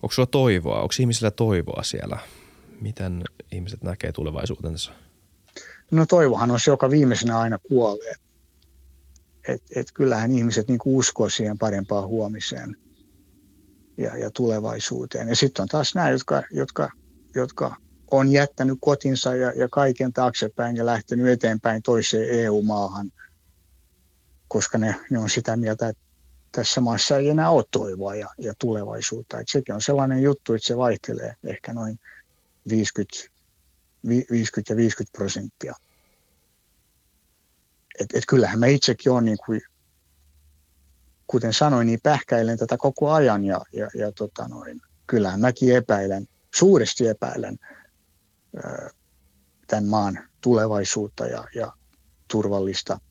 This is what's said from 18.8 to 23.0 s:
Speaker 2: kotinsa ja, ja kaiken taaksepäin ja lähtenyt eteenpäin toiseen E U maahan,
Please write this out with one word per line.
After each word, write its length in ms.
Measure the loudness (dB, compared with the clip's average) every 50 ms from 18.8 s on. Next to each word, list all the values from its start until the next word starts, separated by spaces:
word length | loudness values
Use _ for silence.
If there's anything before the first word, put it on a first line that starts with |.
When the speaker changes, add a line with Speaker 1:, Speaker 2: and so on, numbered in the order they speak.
Speaker 2:
kotinsa 540 | 0 0 0 2 0 -2 -2 0 -2 -2 0
ja, 180 | 0 0 -2 0
ja 120 | -2 -2 0
kaiken 440 | 2 2 2 2 2 0 -2 -2 0
taaksepäin 640 | 0 0 0 0 -2 -4 -6 -4 -4 -4 -4 -2
ja 100 | -2 0
lähtenyt 400 | 0 0 -2 -2 _ -2 2 4
eteenpäin 560 | 4 4 4 2 0 0 0 0 -2 -2 0 0
toiseen 580 | 2 2 2 2 0 0 0 0 0 0 0
E 100 | 2 2
U 120 | 2 2 2
maahan, 500 | 0 0 0 -2 -4 -4 -8